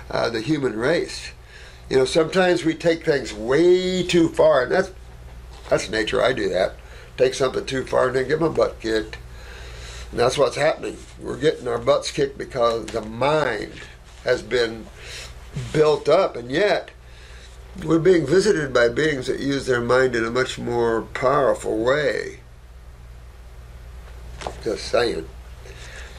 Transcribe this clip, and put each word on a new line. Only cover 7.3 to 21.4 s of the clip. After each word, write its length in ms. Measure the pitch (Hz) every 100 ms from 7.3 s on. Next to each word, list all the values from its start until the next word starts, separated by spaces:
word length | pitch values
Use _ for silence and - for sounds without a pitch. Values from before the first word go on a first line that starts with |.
something 320 | - 127 - -
too 200 | 131 127
far 220 | 123 127
and 80 | 127
then 120 | 127
get 140 | 151
my 80 | 160
butt 300 | 123 104 -
kicked. 360 | 110 110 107 - - - - - - - - - -
And 80 | -
that's 160 | 127 143
what's 180 | 123 131
happening. 400 | 151 - 107 - - -
We're 180 | - 123
getting 300 | 151 - 123
our 100 | 117
butts 340 | 117 143 -
kicked 260 | - 139 -
because 480 | - 127 117 113 107
the 160 | 113
mind 720 | 110 113 131 156 135 110 95 - - - - -
has 180 | 123 123
been 440 | 107 123 117 113 98 - - - - - - 143 120
built 340 | 151 151 143 -
up, 300 | 170 185 120
and 120 | 120
yet 420 | 143 202 160 - - - - - - - - - -
we're 160 | 156 160
being 260 | 160 175 135
visited 480 | 180 202 165 139
by 140 | 123 120
beings 400 | 120 156 139 127
that 140 | -
use 240 | 135 139 113
their 160 | 120
mind 340 | 120 127 131 120
in 80 |
a 80 | 113
much 260 | 123 127 -
more 440 | 120 120 117 113
powerful 760 | - - 127 143